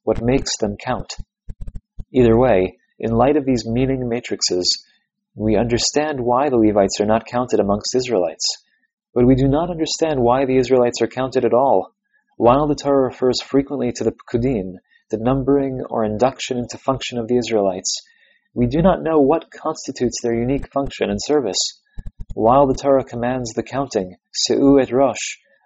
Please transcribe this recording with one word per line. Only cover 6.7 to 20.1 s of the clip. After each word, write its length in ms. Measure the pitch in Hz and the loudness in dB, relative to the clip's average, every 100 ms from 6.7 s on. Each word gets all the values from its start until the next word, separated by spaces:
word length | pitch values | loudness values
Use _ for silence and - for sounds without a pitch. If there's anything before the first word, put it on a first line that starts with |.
| 104 98 - | 4 2 0
are 60 | 104 | 0
not 180 | 110 - | 0 -2
counted 340 | 120 127 107 | -4 0 0
amongst 360 | 101 101 - 127 | 0 -2 -2 -4
Israelites. 500 | 123 104 85 78 - - _ _ _ _ _ | 0 0 0 -4 -8 -8 _ _ _ _ _
But 120 | 120 123 | 2 4
we 100 | 131 | 4
do 120 | 139 | 2
not 220 | 143 175 | 0 -2
understand 500 | 165 156 - 156 139 | -4 -4 -2 -2 2
why 240 | 120 131 135 | 2 2 2
the 120 | 131 | 2
Israelites 440 | 120 127 120 117 | 4 4 2 0
are 60 | 113 | -4
counted 360 | - 131 131 | -2 -4 0
at 100 | 117 117 | 2 4
all. 360 | 135 98 - _ _ _ _ - | 4 2 0 _ _ _ _ 0
While 300 | 113 135 151 | 4 4 2
the 80 | 143 | -2
Torah 300 | 143 139 131 | 0 2 0
refers 360 | - 127 120 | 0 0 0
frequently 500 | - 135 135 139 123 | -2 -2 0 -4 -4
to 100 | - | -2
the 100 | 113 | -4
Pekudim, 600 | - - 120 123 117 92 90 _ _ _ | -4 -4 -2 0 -2 -4 -10 _ _ _
the 80 | 107 | -2
numbering 640 | 117 135 131 143 135 127 - | 0 0 2 0 0 -6 -6
or 160 | 117 107 | -4 -2
induction 520 | 107 127 - - 127 | 0 0 0 -6 -6
into 200 | 117 - | -6 -6
function 400 | - 131 - 120 | -4 -4 -6 -6
of 100 | 113 | -2
the 100 | 123 | 0
Israelites, 640 | 110 110 98 92 - - - _ _ _ _ | 0 0 0 -2 -6 -8 -12 _ _ _ _
we 140 | 117 123 | -2 0
do 160 | 147 | 2
not 180 | 180 156 | 2 2
know 180 | 151 160 | 0 2
what 300 | 135 165 - | 2 2 -4
constitutes 720 | - 156 156 - - 123 | -10 -8 -8 -10 -4 -4